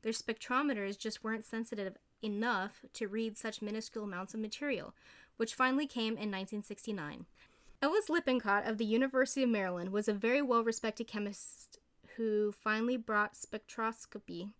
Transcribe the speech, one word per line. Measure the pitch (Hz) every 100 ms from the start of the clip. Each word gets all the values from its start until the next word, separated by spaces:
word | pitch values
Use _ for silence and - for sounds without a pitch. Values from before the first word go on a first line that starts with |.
their | 214
spectrometers | 226 - 226 - 254 294 226 196 202
just | 226 208
weren't | 220 220
sensitive | 220 226 226 208 196 190 _ _
enough | 214 208 233 214 233 - -
to | - 208
read | 214 226 214
such | 226 214
minuscule | 214 214 220 226
amounts | 208 180 196
of | 226
material, | 220 - 294 226 - - - - - _
which | 226
finally | - 254 269 302
came | - 220 226
in | 214
nineteen | 190 190 208
sixty-nine. | 208 208 - 202 147 151 - _ - _ - -
Ellis | 277 381 415
Lippincott | 339 330 254 214 202 -
of | 220
the |
University | 220 226 269 262 262 -
of | 254
Maryland | 220 190 180 180
was | 202 214
a |
very | 208 226 262
well-respected | 277 233 226 226 226 214 226
chemist | 214 202 202 - - - - _ _ - -
who | 226 214 214
finally | 202 214 214 233 254
brought | 226 208 208
spectroscopy | - - 214 - - 220 226 - 208 - 170 190 214